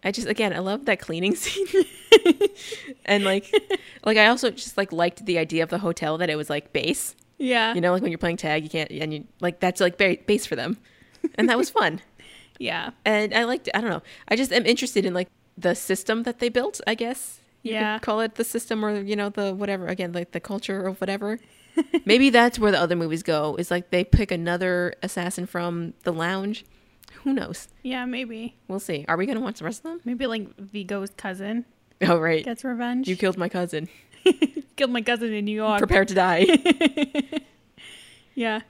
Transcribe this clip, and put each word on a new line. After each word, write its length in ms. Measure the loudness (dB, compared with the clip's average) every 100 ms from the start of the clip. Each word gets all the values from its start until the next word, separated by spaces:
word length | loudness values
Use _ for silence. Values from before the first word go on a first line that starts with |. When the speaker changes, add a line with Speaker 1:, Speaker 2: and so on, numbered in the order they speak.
Speaker 1:
I 80 | -4
just, 140 | -4 -4
again, 240 | 0 0
I 60 | 0
love 240 | -4 -4 0
that 120 | -2
cleaning 340 | -2 -2 0
<laughs> 20 | 0
scene. 300 | -4 -4 2
Speaker 2:
<laughs> 1400 | 2 2 -2 8 8 8 4 2 -2 -14 -14 -14 -14 0
Speaker 1:
And, 160 | 2
like, 280 | 2 0 2 0 0 -6 -6 -6
like, 120 | 0 6
I 100 | 6
also 220 | 6 0
just, 260 | -4 -8 -4
like, 140 | -4
liked 320 | 0 0 0 -2
the 120 | 0
idea 240 | 0 0
of 60 | -2
the 100 | -2
hotel, 380 | -4 -4 -4 -2
that 120 | -2
it 60 | -2
was, 120 | -4
like, 240 | -6 -4
base. 420 | -2 -2 -2 -4 -12 _ _
Speaker 2:
Yeah. 360 | 0 2 2
Speaker 1:
You 60 | 2
know, 120 | 2
like, 100 | 2
when 80 | 0
you're 80 | -2
playing 200 | -4 -2
tag, 240 | -2 -2
you 60 | -2
can't, 200 | -6 -6
and 220 | -6 -6
you, 140 | -8 -12 _
like, 200 | -4 0
that's, 200 | -2 2
like, 180 | 0 4
ba-, 200 | 2 2 0
base 200 | 0 0
for 100 | -6
them. 220 | -4 -6 _ _ _ _ -8 2
And 120 | 2
that 100 | 4
was 120 | 2
fun. 300 | 2 0 -2 -12
Speaker 2:
<laughs> 40 | _ -20 -20 -20 _
Yeah. 320 | -6 -6 -8 -4
Speaker 1:
And 300 | 0 2 2
I 100 | 0
liked, 240 | 0 -2 -2
I 60 | -2
don't 100 | -2
know. 120 | -4 -8 -20 -2
I 80 | 0
just 160 | 2
am 120 | 2
interested 400 | 4 2 2 0
in, 80 | 0
like, 160 | -2 -4 _ _ -2
the 160 | 0
system 480 | 0 -2 -4 0 -2
that 160 | -2 -2
they 100 | -2
built, 320 | 0 -2 -4 -4
I 80 |
guess. 460 | -2 -4 -6 -10 -16 _ _
You 80 | -6
Speaker 2:
Yeah. 260 | -2 -2 -2
Speaker 1:
could 60 | -2
call 140 | -2
it 140 | -2 -4
the 80 |
system 400 | -4 -4 -4 -2
or, 160 | -2 -2
you 160 | -2 -2
know, 120 | -2
the 240 | -2 -4
whatever. 320 | -2 -4 -4 -4
Again, 240 | -4 -4
like, 180 | -6 -6
the 60 | -8
culture 460 | -6 -8 -6 -4 -4
of 140 | -6
whatever. 400 | -6 -4 -4 -6 _ _ _
<laughs> 320 | -2 0 0
Maybe 260 | 4 6 8
that's 280 | 6 6 4
where 120 | 2
the 80 | 4
other 160 | 2
movies 280 | 0 -2 -4
go, 320 | -2 0 0 -4
is, 120 | -2
like, 180 | -4 0
they 140 | -2
pick 260 | 4 4 4
another 640 | -2 -2 -2 0 0 -2 -4
assassin 440 | -8 -6 -6 -6 -8
from 480 | -6 -4 -4 -8 -6
The 80 | -4
Lounge. 520 | -2 -2 -2 -4 -8 -12 _ _ _ -20 -8
Who 80 | -4
knows? 360 | -2 -4 -10 -14 _
Speaker 2:
Yeah, 220 | -8 -8
maybe. 500 | -6 -8 -8 -10 -12 _ _
Speaker 1:
We'll 100 | -10
see. 240 | -6 -8 -2
Are 80 | -2
we 100 | 0
gonna 140 | -2
watch 180 | -4 -6
the 60 |
rest 140 | -8 -8
of 60 | -10
them? 100 | -10
Speaker 2:
Maybe, 220 | -8 -4 -4
like, 300 | -4 -8 -14
Vigo's 520 | -14 -12 -8 -8 -8 -10
cousin 480 | -10 -8 -6 -6 -6 _ _ _
Speaker 1:
Oh, 160 | 2 2
right. 260 | 4 0
Speaker 2:
gets 180 | -2 -8
revenge. 440 | -6 -6 -4 -4 -2
Speaker 1:
"You 80 | 0
killed 200 | 0 0
my 100 | -4
cousin." 400 | -2 -4 -6 -8 -14 _ 0 2
Speaker 2:
<laughs> 460 | 4 0 -2 -14 -4
Killed 140 | -2
my 100 | 0
cousin 300 | 0 0 0
in 120 | -2
New 100 | -2
York. 240 | -2 0 2
Speaker 1:
"Prepare 260 | 4 4
to 100 | 6
die." 320 | 4 4 6 6
Speaker 2:
<laughs> 920 | 6 6 4 4 2 -2 -2 -4 -6 -10 _ _ _ -20 -20 -20 -20 _
Yeah. 260 | -4 -4 -4 -8